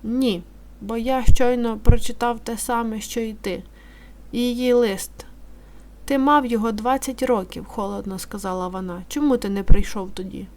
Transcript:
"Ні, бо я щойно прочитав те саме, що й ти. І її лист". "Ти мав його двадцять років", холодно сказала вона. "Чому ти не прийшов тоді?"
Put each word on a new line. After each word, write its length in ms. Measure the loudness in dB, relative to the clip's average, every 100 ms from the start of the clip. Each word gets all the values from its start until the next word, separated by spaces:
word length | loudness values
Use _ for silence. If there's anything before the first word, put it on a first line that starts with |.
"Ні, 400 | -4 -2 0 -2 -8 -20 -20 -16
бо 160 | -8 -6
я 260 | -2 4
щойно 540 | 8 8 6 2 -2 2
прочитав 640 | 6 6 4 -2 -4 -4
те 180 | -8 -8
саме, 440 | -4 -4 -4 -8
що 180 | -8 -6
й 140 | -6
ти. 300 | -8 -8 -8 -12 -20 -20 -20 -20 -20 -10
І 80 | -4
її 340 | -2 -2 2
лист". 380 | 2 2 -2 -10 -16 -20 -20 -20 -20 -20 -20 -20 -18 -4
"Ти 120 | 0
мав 280 | 4 2 2
його 260 | -2 -2
двадцять 520 | -4 -2 -2 -4 -6
років", 420 | 0 0 -2 -12 -12
холодно 540 | -8 -8 -8 -8 -10
сказала 480 | -10 -10 -8 -6 -6
вона. 360 | -8 -10 -12 -10
"Чому 300 | -2 0 2
ти 120 | 0
не 140 | -4
прийшов 480 | 6 6 6 -4 -10
тоді?" 360 | -10 -12 -12 -16